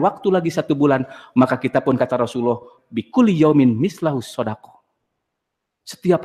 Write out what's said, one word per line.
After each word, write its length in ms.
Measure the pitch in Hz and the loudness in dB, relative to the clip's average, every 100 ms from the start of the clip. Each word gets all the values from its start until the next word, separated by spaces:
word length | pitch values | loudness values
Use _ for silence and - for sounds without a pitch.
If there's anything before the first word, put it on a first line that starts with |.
waktu 240 | 185 196 196 | -2 -2 -2
lagi 240 | 185 165 | -2 -2
satu 240 | 160 - 139 | -4 -2 0
bulan, 320 | 147 131 127 - - | 2 0 -2 -14 -4
maka 240 | 127 127 127 | 0 2 0
kita 240 | 127 131 | -2 -2
pun, 160 | 135 127 | 0 0
kata 240 | 123 123 | 0 -2
Rasulullah, 400 | 117 127 120 117 - _ _ | -4 -2 -4 -4 -8 _ _
"Bikuli 400 | 113 - - 226 165 | -10 -4 2 2 4
yaumin 320 | 156 143 127 | 4 4 4
mislahu 480 | 113 190 - 160 139 | 2 -4 -4 -4 -4
sodako." 640 | - - 110 107 - _ _ _ _ _ _ _ _ _ _ _ - | -8 -8 -8 -8 -14 _ _ _ _ _ _ _ _ _ _ _ -20
Setiap 320 | - 180 165 | -6 0 0